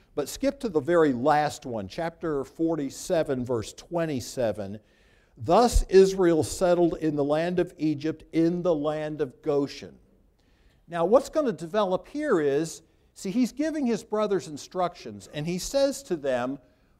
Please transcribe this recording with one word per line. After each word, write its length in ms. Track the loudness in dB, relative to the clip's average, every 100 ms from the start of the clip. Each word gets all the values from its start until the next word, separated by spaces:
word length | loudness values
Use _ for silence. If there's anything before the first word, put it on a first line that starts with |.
| _
But 160 | -8 -8
skip 300 | -2 -4 -2
to 100 | -2
the 100 | -2
very 340 | 2 4 4
last 520 | 4 2 2 2 -4 -8
one, 220 | -8 -8
chapter 560 | -6 -8 -6 -4 -4
forty-seven, 1000 | -4 -2 -2 -2 -4 -6 -2 0 0 -2 -2
verse 280 | -2 -4
twenty-seven. 1040 | -12 -8 -4 -2 -4 -6 -2 -2 -2 -8 -12 _ _ _ _ _ -8
"Thus 460 | 2 4 6 4
Israel 600 | 6 8 8 6 4 4
settled 540 | 0 0 2 4 2 2
in 180 | -2 0
the 80 |
land 360 | 0 0 0 -2
of 140 | -2 -2
Egypt, 460 | -2 -2 -4 -6 -4
in 280 | 0 0 2
the 140 | 0 0
land 460 | 0 -2 -4 -4
of 200 | -6 -6
Goshen." 560 | -2 0 0 -6 -18 -20 _ _ _ _ _ _ _ _ -8
Now, 160 | -2 4
what's 240 | 4 4
gonna 220 | -2 -2
develop 560 | -4 -4 -2 0 -2 -4
here 320 | -6 0 2
is, 420 | 2 0 -2 -8 _ _ _
see, 160 | -12 -4
he's 220 | -2 -2
giving 340 | -2 -4 -2 -2
his 180 | -2
brothers 440 | -4 -2 0 -2 -4
instructions, 800 | -14 -8 -4 -4 -4 -14 -14 -12
and 120 | -8 -6
he 140 | -6
says 420 | -2 0 0 -2
to 120 | -6 -4
them, 440 | 0 0 -2 -6 _ _ _